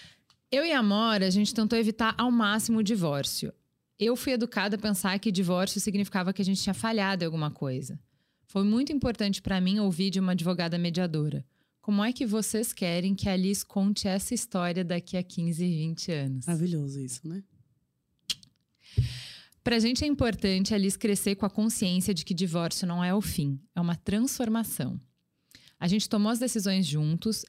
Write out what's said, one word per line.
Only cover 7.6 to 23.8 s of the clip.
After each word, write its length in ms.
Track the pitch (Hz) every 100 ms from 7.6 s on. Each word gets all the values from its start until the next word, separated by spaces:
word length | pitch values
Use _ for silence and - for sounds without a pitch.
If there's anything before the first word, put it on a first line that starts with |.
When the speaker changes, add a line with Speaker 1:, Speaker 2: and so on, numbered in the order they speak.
| 139 131 131 151 _ _ _ _ _
Speaker 1:
Foi 180 | 196
muito 300 | 202 226 294
importante 480 | 294 247 226 202 196
pra 180 | - 190
mim 200 | 185 208
ouvir 320 | 202 165 196
de 80 | 185
uma 140 | 185
advogada 440 | 180 170 175 170 175
mediadora. 680 | 175 170 180 156 151 143 - _ _ _
Como 180 | - 202
é 120 | 214
que 120 | 254 247
vocês 460 | 220 202 214 233
querem 420 | - 180 170 185
que 140 | 196 208
a 80 | 185
Liz 260 | 185 202
conte 460 | - 202 196 208 208
essa 260 | 190 -
história 520 | 247 - 185 175 175 175
daqui 320 | 175 175 180
a 40 |
quinze, 460 | 180 - 170 160 180
vinte 460 | 160 160 160 -
anos? 320 | 156 135 131 123
Speaker 2:
Maravilhoso 520 | 165 175 165 139 139
isso, 300 | 131 123 160
né? 160 | 185 196 _ _ _ _ _ _ _ - - - _ _ _ - - - - - - - _
Speaker 1:
Pra 160 | - 233
gente 220 | 226 254
é 60 | 302
importante 640 | 285 240 196 196 190 196
a 40 | 214
Liz 180 | 196 190
crescer 400 | 220 196 208 196
com 100 | 202
a 40 |
consciência 640 | - 220 226 185 185 185
de 100 | 175
que 100 | -
divórcio 540 | 170 185 170 165 - 180
não 160 | 175
é 100 | 180
o 60 | 202
fim, 400 | - - 143 135 -
é 60 | -